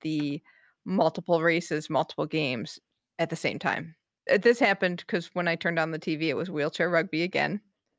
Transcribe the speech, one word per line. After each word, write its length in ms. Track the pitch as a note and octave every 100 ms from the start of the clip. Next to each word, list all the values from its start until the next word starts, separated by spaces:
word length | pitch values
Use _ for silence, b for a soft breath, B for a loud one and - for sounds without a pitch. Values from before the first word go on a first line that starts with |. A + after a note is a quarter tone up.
the 400 | D#3+ D3+ D3 C#3+ b b b _ -
multiple 560 | F#3 D#3+ E3+ F3 E3
races, 480 | E3 E3 E3+ D#3 -
multiple 340 | C#3+ - -
games 540 | D3+ D#3 C#3+ A#2+ D#3+ - _ _ _ -
at 100 | E3
the 80 | D#3+
same 220 | D3 -
time. 360 | E3 - E3 - _ _ -
Uh, 60 | G3
this 200 | A#3 A#3+
happened 480 | A3 G3 F#3 F3 -
'cause 240 | F3 E3+
when 140 | F3+ F3
I 80 | E3
turned 220 | F3 E3
on 120 | D#3+
the 80 | D#3
T 180 | F3 D3+
V, 140 | D#3+
it 60 | B2
was 140 | F3
wheelchair 380 | D3 D3 - F3
rugby 360 | E3+ D#3+ D#3
again. 360 | F3 D3 D3 G3+ - _ _